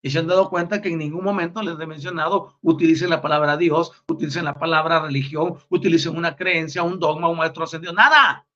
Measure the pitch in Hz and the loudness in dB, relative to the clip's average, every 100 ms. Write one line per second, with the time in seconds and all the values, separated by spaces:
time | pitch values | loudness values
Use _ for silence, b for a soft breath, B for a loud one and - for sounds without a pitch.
0 | - 151 165 185 190 175 170 208 202 165 | -2 -2 2 4 4 0 -2 -2 -2 -4
1 | 151 165 190 202 170 196 202 160 160 156 | -4 -4 -2 -2 -4 -4 -6 -6 -10 -10
2 | 156 175 156 190 - _ - 160 170 156 | -8 -4 0 0 -2 _ 0 4 4 4
3 | 175 160 147 151 147 147 175 156 170 b | 2 0 2 2 2 2 2 2 0 b
4 | - 160 156 143 160 143 165 160 160 165 | -8 -4 -4 -4 -6 -4 0 0 2 0
5 | 156 139 139 151 170 170 _ 180 - 165 | 0 -4 -4 -2 -4 -4 _ 0 4 2
6 | 165 160 170 147 185 170 160 175 170 180 | 2 -2 -4 -2 -2 -2 -2 -4 -4 0
7 | 165 156 170 170 160 165 165 160 175 180 | -2 -2 -4 -2 -2 -4 -8 -8 -8 2
8 | 254 302 247 123 _ | 4 6 4 0 _